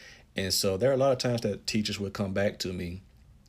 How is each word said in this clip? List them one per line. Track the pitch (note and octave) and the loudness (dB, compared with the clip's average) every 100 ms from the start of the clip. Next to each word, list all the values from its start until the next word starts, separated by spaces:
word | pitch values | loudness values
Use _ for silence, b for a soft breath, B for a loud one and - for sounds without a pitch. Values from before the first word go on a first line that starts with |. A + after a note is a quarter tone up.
| B B B - | B B B -6
And | F#2+ | -2
so | F2+ G2+ F#2+ | 0 2 2
there | B2 | 2
are | |
a | C3+ | 4
lot | C3+ | 4
of | B2 | 4
times | B2+ A#2+ | 2 0
that | A2+ G2 - | -2 -4 -2
teachers | A2 G#2 G2+ | -2 -2 -2
would | G2+ | -6
come | - G2+ | -4 -2
back | F#2+ G2 - | 0 0 -2
to | F2+ | -6
me | F#2 F2 F2+ - - - - | -4 -6 -8 -14 -20 -20 -20